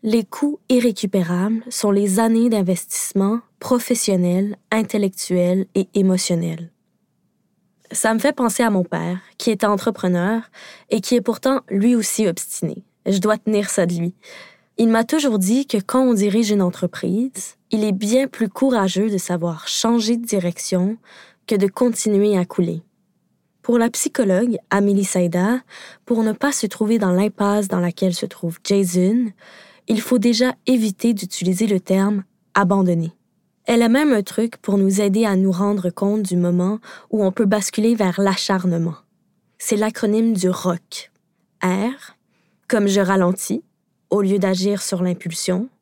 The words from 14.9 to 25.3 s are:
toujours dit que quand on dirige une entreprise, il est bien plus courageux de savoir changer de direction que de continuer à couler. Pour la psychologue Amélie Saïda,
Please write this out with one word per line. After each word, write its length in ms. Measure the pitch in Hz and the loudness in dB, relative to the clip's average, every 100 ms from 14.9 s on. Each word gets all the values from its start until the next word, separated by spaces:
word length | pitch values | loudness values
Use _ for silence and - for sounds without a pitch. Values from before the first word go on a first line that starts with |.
| 226 | 2
toujours 340 | 226 311 285 214 | 2 0 2 0
dit 280 | 185 247 269 | 2 0 0
que 100 | 214 | -4
quand 240 | 190 254 | 0 0
on 140 | 262 | 2
dirige 360 | 220 208 208 214 | 2 2 2 2
une 120 | 208 | 2
entreprise, 960 | 180 - 175 - - 190 262 - - - _ | 0 0 -6 -4 -4 -2 -4 -6 -16 -18 _
il 140 | 220 | -2
est 80 | 214 | 0
bien 340 | 190 208 247 269 | -2 0 0 0
plus 220 | - 220 | -4 -6
courageux 640 | - 269 247 190 185 214 | 0 0 2 0 0 -2
de 80 | 196 | -2
savoir 500 | - 175 170 156 - | -4 -4 -4 -6 -6
changer 480 | - 226 233 214 233 | -4 0 0 0 -2
de 80 | |
direction 720 | 233 202 175 170 - 180 185 226 _ - - _ - | -2 -2 -2 -6 -4 -2 -2 -4 _ -20 -20 _ -4
que 80 | |
de 120 | 208 196 | 0 0
continuer 720 | - 247 233 220 202 208 196 | 2 0 0 0 2 2 2
à 80 | 180 | 0
couler. 360 | - 170 165 - _ _ _ _ _ _ _ | -2 -2 -4 -10 _ _ _ _ _ _ _
Pour 160 | - 240 | -2 0
la 140 | 233 | 0
psychologue 680 | - - - 202 185 240 220 _ | -2 -4 0 2 2 0 -2 _
Amélie 340 | 196 202 202 | 0 2 2
Saïda, 560 | 196 185 175 | 0 0 0